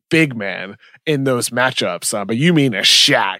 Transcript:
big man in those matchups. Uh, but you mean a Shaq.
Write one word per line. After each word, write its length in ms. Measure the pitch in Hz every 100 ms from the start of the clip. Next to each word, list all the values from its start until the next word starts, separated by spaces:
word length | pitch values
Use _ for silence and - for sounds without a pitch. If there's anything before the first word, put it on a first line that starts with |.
| -
big 260 | 160 156 113
man 420 | 98 92 92 107 - - -
in 180 | 143
those 260 | 135 123 -
matchups. 640 | 120 127 - 104 87 -
Uh, 100 | 107
but 140 | 98 113
you 160 | 165
mean 220 | 160 135 98
a 60 |
Shaq. 580 | - - - 131 101 95